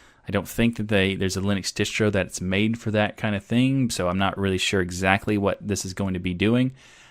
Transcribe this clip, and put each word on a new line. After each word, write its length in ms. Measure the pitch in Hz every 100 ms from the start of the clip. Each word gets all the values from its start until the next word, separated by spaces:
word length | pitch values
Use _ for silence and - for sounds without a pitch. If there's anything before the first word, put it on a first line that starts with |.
| - _ -
I 20 |
don't 160 | 101 85
think 300 | - 117 117
that 100 | 107
they, 300 | 101 95 95
there's 200 | 95 95
a 40 |
Linux 320 | 98 98 -
distro 400 | - 104 - 107
that's 280 | 98 90 -
made 380 | 92 95 110 117
for 140 | 110
that 240 | 107 104 -
kind 180 | 110
of 100 | 101
thing, 460 | - 117 131 135 123
so 180 | - 90
I'm 100 | 92
not 200 | 98 -
really 200 | 98 92
sure 220 | - 98
exactly 560 | 90 90 95 98 - 104
what 200 | 98 -
this 240 | 104 98
is 80 | 92
going 220 | 95 98
to 60 | 92
be 140 | 92
doing. 380 | 87 101 123 131 - - - -